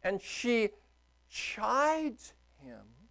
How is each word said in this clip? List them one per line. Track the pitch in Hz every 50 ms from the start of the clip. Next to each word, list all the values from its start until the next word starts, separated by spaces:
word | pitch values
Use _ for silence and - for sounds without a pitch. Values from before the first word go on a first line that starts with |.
| -
And | 185 196 196
she | - - - - - 240 240 233 220 202 - - _ _ _ _ _ _ _ _ _ _
chides | - - - - - - 214 214 240 269 285 302 311 320 311 - - - - - - _ _ _ _ _ 139
him | 131 120 110 104 107 113 131 190 233